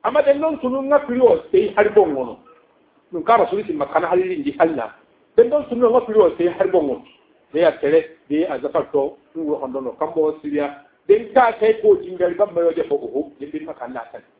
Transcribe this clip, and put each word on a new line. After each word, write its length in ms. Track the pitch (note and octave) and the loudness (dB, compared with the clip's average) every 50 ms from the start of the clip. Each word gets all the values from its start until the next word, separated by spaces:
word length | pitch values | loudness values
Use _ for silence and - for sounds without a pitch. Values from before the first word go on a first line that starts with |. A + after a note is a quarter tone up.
| - | -4
Amma 180 | A3+ B3+ D4+ D4 | 0 0 2 2
den 160 | C#4 C#4+ C#4+ | 2 2 2
don 180 | D#4 D#4+ D4+ - | 0 -4 -4 -4
tunu 220 | - B3 B3+ C4+ | -4 -4 -4 -4
nga 180 | C4+ C4+ D4 C#4 | -2 0 0 0
piri 220 | C#4+ - A#3+ B3+ | 0 -2 0 4
o 220 | B3+ A3+ F3 D#3+ - - | 4 4 4 2 0 0
sei 220 | - F#3 G#3+ G3+ - | 0 2 2 2 0
har 140 | G#3+ G#3 G#3 G#3 | 0 0 4 4
bon 200 | G#3 F#3+ D#3+ C#3+ | 4 4 4 0
wono. 240 | C3 B2+ A#2 G#2 _ _ - _ _ _ _ _ _ _ _ _ _ _ _ | -4 -6 -8 -10 _ _ -20 _ _ _ _ _ _ _ _ _ _ _ _
Nun 120 | F3+ E3+ - | -10 -6 2
ka 140 | A3 A#3 | 2 2
Rasulu 260 | A3+ F3+ - F3+ G#3 G#3 | 2 2 0 -2 -6 -4
si 80 | G3+ D#3+ | -6 -4
makana 340 | D3+ C#3+ - - D#3+ F3 | -6 -6 -2 -2 -2 0
halili 300 | E3 F3+ F3+ F#3 F#3 F#3 D3+ | 2 0 0 0 -2 -4 -4
ndi 160 | C#3 C#3+ C#3 - | -6 -6 0 0
halna. 340 | E3 E3 D#3 C3 A2+ G#2+ - _ _ _ _ _ _ _ _ | 0 0 2 -4 -6 -8 -12 _ _ _ _ _ _ _ _
Den 120 | - A#3+ B3 | 4 4 4
don 140 | D4 D4+ D4 - | 2 -2 -2 -2
tunu 200 | B3 A#3 B3 A3+ | -2 0 2 4
nga 120 | A#3+ B3+ | 4 2
piri 180 | A#3+ A3 G#3+ G#3+ | 0 2 4 4
o 160 | F#3+ E3 - | 4 4 2
sei 100 | - E3+ | 0 -2
har 200 | F3 E3+ - G3 G3 | -2 0 0 -2 2
bon 160 | F#3 F3 D3+ | 2 0 0
wono. 160 | C3+ A#2+ - - - _ _ _ _ _ _ _ _ - | 0 -6 -8 -10 -20 _ _ _ _ _ _ _ _ -2
De 60 | D#3 | 2
ya 120 | F3 D#3 D3 | 2 2 0
tere, 440 | - - C#3 D#3 E3 D#3 - - _ _ _ | 0 0 2 2 2 2 0 -18 _ _ _
de 100 | C#3+ D#3 | -2 -2
ya 120 | E3+ F3+ D3 | -2 -2 -6
azafar 360 | B2 C3+ C#3 - E3 C#3 - | -8 -8 -4 -4 -4 -4 -2
to, 260 | - C#3+ C#3 D3 - _ _ _ _ | -2 -2 -2 -2 -8 _ _ _ _
nwo 200 | D#3+ D#3+ D3 D3+ | -10 -6 -6 -6
hondo 260 | - C3+ C3 B2+ C3+ | -6 -6 -8 -8 -8
no, 100 | C3 A#2+ | -8 -10
kambo 480 | A2+ - D#3 D3+ D#3 D#3+ D3+ D3+ D3+ - | -6 -6 -8 -4 -2 -2 -2 -2 -2 -6
Syria. 420 | - D3+ C#3+ D3 C#3+ C#3+ C#3+ - _ _ _ _ _ | -10 -6 -6 -4 -6 -6 -8 -14 _ _ _ _ _
Den 240 | - G3+ A3+ A#3 G#3 G#3+ | 2 2 2 2 2 2
ka 180 | C4 B3 A3+ A3+ - | 4 4 4 2 2
kai 220 | G#3+ A3 A3 - | 2 2 2 4
ko 140 | G#3 G#3+ G3 - | 4 4 4 4
jingali 340 | - F3+ F#3 F3 F3+ F3 E3+ | 0 -12 -4 -2 -2 -2 0
ba 100 | F3+ G#3 | 0 -2
mayo 260 | G3+ E3+ E3+ E3+ E3 | 0 0 0 0 0
de 120 | D#3+ E3 D3+ | 0 -2 -4
foko 240 | - C#3+ C3+ B2+ A2 A2+ | -2 -4 -4 -4 -6 -6
ho, 180 | C#3 D3+ - - _ | -6 -8 -8 -12 _
de 60 | C#3 | -14
bin 200 | D3 D#3 D#3 D#3 | -10 -10 -12 -12
makana 360 | D#3+ D3 - B2 A#2+ B2+ B2 A#2 - | -12 -14 -14 -14 -12 -12 -14 -14 -14
tan. 100 | - G#2+ _ _ _ | -18 -20 _ _ _